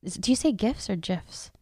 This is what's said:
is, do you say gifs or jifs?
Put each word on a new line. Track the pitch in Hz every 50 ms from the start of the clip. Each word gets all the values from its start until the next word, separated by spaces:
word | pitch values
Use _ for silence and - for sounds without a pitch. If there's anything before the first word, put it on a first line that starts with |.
is, | - 185 185
do | - 190 -
you | 254
say | 254 - 320
gifs | 254 185 - 220 277 - - -
or | 202
jifs? | 175 165 - 185 175 - - - - - - _ -